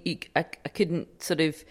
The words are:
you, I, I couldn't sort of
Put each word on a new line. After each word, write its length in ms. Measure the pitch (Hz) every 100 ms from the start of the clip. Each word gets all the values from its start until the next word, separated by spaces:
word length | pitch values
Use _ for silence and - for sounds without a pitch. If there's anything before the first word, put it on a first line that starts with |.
you, 140 | 175 - -
I, 60 | - 165 -
I 40 | -
couldn't 520 | - 175 165 - -
sort 180 | - 160
of 220 | 160 151 -